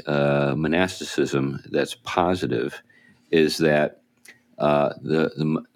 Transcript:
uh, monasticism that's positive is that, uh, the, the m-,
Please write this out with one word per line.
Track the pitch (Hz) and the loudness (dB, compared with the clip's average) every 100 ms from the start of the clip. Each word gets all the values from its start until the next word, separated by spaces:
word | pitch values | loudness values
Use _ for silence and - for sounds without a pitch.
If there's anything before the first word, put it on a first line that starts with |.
| - | -2
uh, | 73 71 71 71 69 | 0 2 2 0 0
monasticism | 78 82 92 - - - 67 69 69 69 - | 0 0 0 -4 -6 -2 0 0 -2 -6 -6
that's | 73 67 - | -4 -4 -6
positive | - - 87 90 62 60 67 - - _ _ _ _ | -4 0 2 0 -2 -2 -4 -8 -18 _ _ _ _
is | 80 76 - | 2 4 2
that, | 80 73 73 - _ _ - - _ - | 2 2 0 -4 _ _ -20 -20 _ -2
uh, | 73 73 73 - | 0 2 0 -2
the, | 67 80 78 - | -2 0 0 0
the | |
m-, | 78 78 - | -2 -2 -6